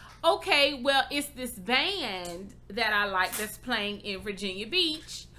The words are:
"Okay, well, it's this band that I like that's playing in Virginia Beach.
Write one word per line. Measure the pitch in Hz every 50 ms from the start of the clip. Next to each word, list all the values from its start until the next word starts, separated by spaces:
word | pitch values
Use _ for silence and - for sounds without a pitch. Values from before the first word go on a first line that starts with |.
| - - - - -
"Okay, | 330 403 - - 370 320 285 277 294 294 254
well, | 240 277 277 269 254 -
it's | 277 294 285 -
this | - 247 254 240
band | - 202 180 214 247 269 302 359 403 381 294 220 190 185 175 175 175 180 202 196 - - - -
that | 202 233 226 214 214
I | 208 208
like | 202 190 185 185 180 -
that's | - 214 208 - -
playing | - 247 240 214 202 208 208 196
in | - 208 196 190
Virginia | 185 214 202 185 208 196 185 190 220
Beach. | 214 - 370 349 311 311 311 - - - - - - -